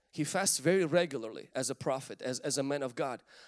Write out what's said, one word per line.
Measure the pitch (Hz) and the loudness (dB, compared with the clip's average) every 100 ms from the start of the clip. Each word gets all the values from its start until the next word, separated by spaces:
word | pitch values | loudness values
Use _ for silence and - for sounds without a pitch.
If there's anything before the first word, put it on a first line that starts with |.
| _ | _
He | - | -4
fasts | 147 190 196 - | -2 2 2 2
very | 139 190 | 4 4
regularly | 165 175 175 139 113 110 - | 4 4 2 -2 -6 -10 -8
as | - 131 | -4 -2
a | 135 | -2
prophet, | - 135 127 104 | -2 -2 -4 -8
as, | - 123 | -4 -4
as | 151 131 | -2 0
a | |
man | 135 143 | 0 0
of | 135 117 | -2 -4
God. | 147 120 _ - | -4 -6 _ -20